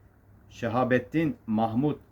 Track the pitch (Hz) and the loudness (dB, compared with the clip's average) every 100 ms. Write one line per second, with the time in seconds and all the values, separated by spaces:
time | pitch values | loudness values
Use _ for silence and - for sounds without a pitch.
0 | - - - - - - 117 117 120 123 | -20 -20 -20 -20 -20 -8 -2 0 2 2
1 | - 156 160 - - 107 110 117 147 135 | 2 -2 0 -4 -4 0 0 2 0 -2
2 | - | -8